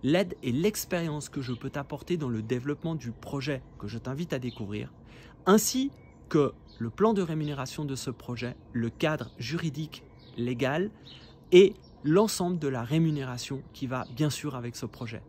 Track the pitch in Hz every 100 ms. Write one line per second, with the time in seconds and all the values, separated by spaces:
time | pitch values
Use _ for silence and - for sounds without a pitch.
0 | 131 170 190 - - 123 190 220 - 180
1 | 165 151 139 - 127 120 139 143 139 147
2 | - 175 135 113 110 123 131 147 165 156
3 | 120 113 - 143 135 135 - - 104 113
4 | 117 135 170 135 123 - 101 107 127 -
5 | - - - - - 214 - 254 277 -
6 | - - - 156 139 - - - 117 -
7 | 214 208 175 156 147 143 131 - 147 135
8 | - 120 - 120 120 - - 120 117 -
9 | 160 151 120 - 120 165 160 139 151 -
10 | - - - - 120 123 127 151 202 -
11 | - - - - - 180 196 - - -
12 | 147 170 220 - 180 180 147 127 117 160
13 | 165 151 131 123 - 135 - - 131 131
14 | - 120 147 - 151 131 120 117 120 -
15 | 117 113